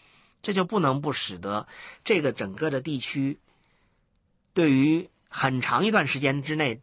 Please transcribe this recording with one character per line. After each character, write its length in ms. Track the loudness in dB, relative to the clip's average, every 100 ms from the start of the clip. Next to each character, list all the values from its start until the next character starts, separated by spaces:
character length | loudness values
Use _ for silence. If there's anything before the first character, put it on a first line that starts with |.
| _ _ _ _
这 100 | -4
就 100 | -2
不 160 | 0 2
能 200 | 2 0
不 100 | -2
使 260 | -4 -6 -8
得 300 | -6 -6 -6 -14 -20 -8
这 200 | 0 0
个 100 | 0
整 220 | -2 -6
个 160 | -4 -2
的 100 | -2
地 180 | -4 -6
区 400 | -6 -4 -4 -4 _ _ _ _ _ _ _ _ _ _ _
对 180 | 2 4
于 380 | 6 6 4 0 _ _
很 320 | -2 0 0
长 240 | 0 0
一 60 | 2
段 160 | 2 2
时 120 | 0
间 240 | 0 0
之 140 | -2 -2
内， 240 | -2 -4